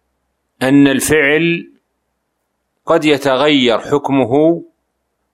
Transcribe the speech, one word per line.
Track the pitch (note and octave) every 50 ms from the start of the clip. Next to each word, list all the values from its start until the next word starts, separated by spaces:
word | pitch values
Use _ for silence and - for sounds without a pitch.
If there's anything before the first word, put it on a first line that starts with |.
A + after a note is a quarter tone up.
| _ _ _ _ _ _ _ _ _ _ _ -
أن | B2 C3 C#3+ C#3+ C#3+
الفعل | C#3 C3+ B2+ - - D3+ D#3 C#3+ C#3 D3 D#3 E3 E3+ E3+ E3+ - - _ _ _ _ _ _ _ _ _ _ _ _ _ _ _ _ _ _ _ _ _ _ _
قد | - D#3+ E3 D3+
يتغير | D3+ D3 C3+ C#3 C#3 C3 B2+ C#3+ D3+ D3+ C#3 B2+ A#2 A2 G#2
حكمه | - - D3 C#3+ - - C#3 C#3 B2+ G#2+ B2 C#3+ D3+ E3 E3+ E3 - - _ _ _ _ _ _ _ _ _ _ _ _